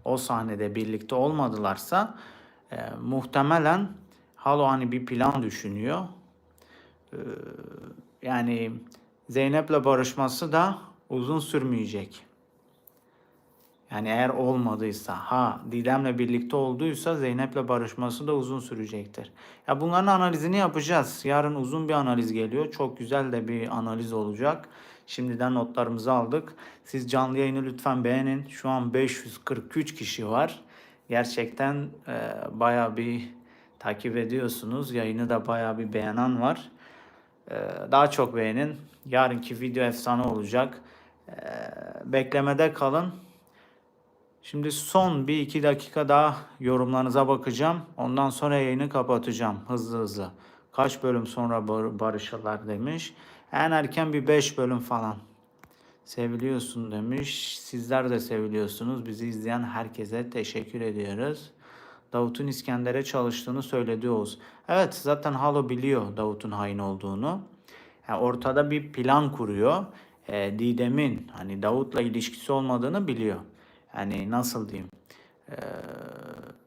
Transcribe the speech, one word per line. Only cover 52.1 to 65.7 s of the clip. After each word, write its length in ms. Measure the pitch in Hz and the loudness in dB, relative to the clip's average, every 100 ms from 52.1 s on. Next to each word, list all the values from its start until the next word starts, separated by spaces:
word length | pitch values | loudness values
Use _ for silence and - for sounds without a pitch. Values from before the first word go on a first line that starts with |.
| 104 - 113 107 107 110 | -2 -6 -6 -6 -6 -6
demiş. 460 | 104 131 160 - - - - _ | -4 -4 -6 -8 -14 -20 -20 _
"En 180 | 143 160 | 0 2
erken 420 | 160 139 165 156 | 2 2 0 0
bir 140 | 147 135 | 2 6
beş 320 | 151 147 - | 6 4 0
bölüm 200 | 127 123 | 0 0
falan." 380 | 120 117 110 101 - _ _ _ - _ _ _ | 0 -2 -2 -6 -12 _ _ _ -20 _ _ _
"Seviliyorsun." 880 | - - 117 117 131 127 120 117 110 | -12 -4 -4 -2 -2 -2 -4 -6 -6
demiş. 640 | 104 113 135 143 - - - | -4 -2 -4 -4 -6 -8 -10
"Sizler 520 | - 123 117 131 127 | -8 -8 0 0 2
de 100 | 117 | 0
seviliyorsunuz." 840 | - 113 107 107 101 - 120 131 117 | 0 -2 0 0 -2 -2 -4 -4 -6
Bizi 200 | 107 117 | -6 -6
izleyen 360 | 110 110 120 | -4 -4 -2
herkese 680 | 120 117 110 - 104 113 123 | -4 -6 -6 -8 -6 -6 -4
teşekkür 500 | 123 107 113 110 120 | -6 -6 -6 -8 -4
ediyoruz. 720 | 113 104 101 101 139 - - _ - - - - _ | -4 -4 -4 -4 -4 -6 -12 _ -20 -20 -20 -20 _
"Davut'un 340 | 120 120 120 143 | 0 0 0 -4
İskender'e 580 | 131 - 123 123 131 | -4 -4 -2 0 0
çalıştığını 580 | 139 135 120 120 - 135 | 0 0 0 -2 -4 -4
söyledi 480 | 127 131 117 113 123 | -2 0 0 0 0
Oğuz." 280 | 110 104 - - - - | 0 0 -8 -18 -16 0
Evet, 260 | 185 175 | 2 2
zaten 380 | - 143 147 151 | 0 0 0 0
Halo 360 | 135 147 143 | 2 4 4
biliyor 480 | 127 | 2